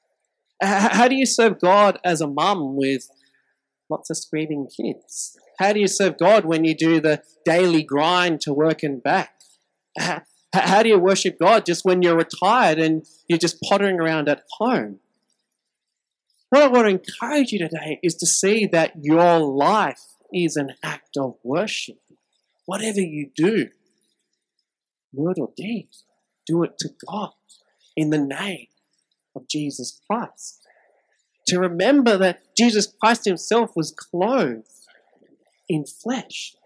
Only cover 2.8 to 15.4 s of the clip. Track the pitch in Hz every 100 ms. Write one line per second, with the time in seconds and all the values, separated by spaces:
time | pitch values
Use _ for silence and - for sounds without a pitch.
2.8 | 135 135 - _ _ _ _ _ _ _
3.8 | - 151 - 160 - 156 156 147 135 -
4.8 | - - - - - - _ - 196 214
5.8 | 196 - 196 147 170 214 165 160 160 156
6.8 | 160 165 156 147 - _ - 170 185 165
7.8 | 147 143 156 180 175 151 - 143 160 156
8.8 | 151 135 139 185 - _ _ _ _ _
9.8 | _ - 131 151 - _ _ 196 175 196
10.8 | 226 208 180 190 190 - 170 226 175 165
11.8 | 185 180 175 165 160 - 185 240 208 156
12.8 | 160 160 - _ - 170 165 - - 196
13.8 | 202 185 160 160 147 147 - - 226 247
14.8 | 107 - _ _ _ _